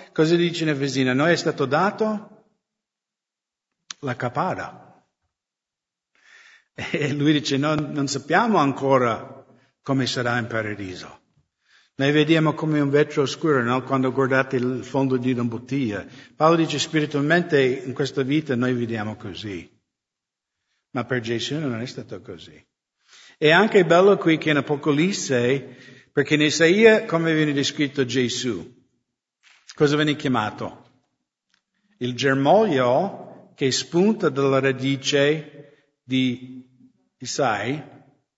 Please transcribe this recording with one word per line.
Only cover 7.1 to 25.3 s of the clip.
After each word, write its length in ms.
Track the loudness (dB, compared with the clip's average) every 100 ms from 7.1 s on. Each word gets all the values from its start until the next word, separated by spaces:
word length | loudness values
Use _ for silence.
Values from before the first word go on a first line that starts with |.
lui 200 | 0 2
dice, 260 | 2 0 -2
"Non, 320 | 0 -2 -4
non 160 | -4 -4
sappiamo 480 | -4 0 2 4 2
ancora 840 | 2 0 2 4 2 -2 -8 -18 -20 _ _ _
come 240 | -4 -2 -2
sarà 320 | -2 -2 -2
in 80 | -2
paradiso." 720 | -4 -4 -6 -10 -12 -16 -20 _ _ _ _ _ _ _
Noi 160 | -2 2
vediamo 440 | 4 4 4 2
come 260 | 0 -2 0
un 80 | 2
vetro 340 | 2 2 0
oscuro, 400 | -2 -2 0 0
no? 200 | 2 -2
Quando 280 | -2 -2 0
guardate 460 | 0 2 2 0 -2
il 260 | -2 -6
fondo 360 | -6 -2 0 0
di 140 | -2
una 120 | -2
bottiglia. 600 | -2 -6 -6 -4 -4 -6 -10 -16 -16
Paolo 220 | 0 2 4
dice, 220 | 0 -4
"Spiritualmente 840 | -2 -2 -2 -2 0 0 2 2
in 300 | 2 0 -6
questa 300 | -6 -4 -4
vita 340 | -2 -2 -2 -2
noi 160 | 0
vediamo 420 | -2 -4 -6 -8 -10
così." 540 | -12 -12 -12 -12 -14 _ _ _ _ _ _ _ _ _ _ _ _
Ma 100 | -8
per 160 | -4 -4
Gesù 380 | -4 -6 -6 -6
non 220 | -6 -6
è 60 | -8
stato 340 | -12 -16 -16
così. 400 | -16 -20 -20 -20 _ _ _ _ _ -20 -20 -2
È 140 | 4
anche 340 | 6 6 4
bello 320 | 6 6 6 4
qui 220 | 2 0
che 120 | 2
in 80 | 0
Apocalisse, 1200 | 0 -2 0 0 0 -2 -2